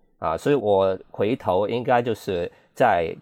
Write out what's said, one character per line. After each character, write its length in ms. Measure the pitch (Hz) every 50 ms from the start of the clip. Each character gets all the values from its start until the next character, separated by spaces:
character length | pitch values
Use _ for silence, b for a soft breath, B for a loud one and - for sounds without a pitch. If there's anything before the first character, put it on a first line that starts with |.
| _ _ _ -
啊， 180 | - 80 82
所 140 | 85 - 147
以 40 | 147
我 420 | 131 104 104 101 95 95 95 95 - - _
回 240 | - - 104 107 131
头 320 | - - 95 90 92 104 101
应 160 | 113 123 120
该 180 | 131 123 120
就 100 | 120 123
是 380 | 107 - - - 95 85 87 - b b b b b
在 400 | - - 113 98 87 82 80 - -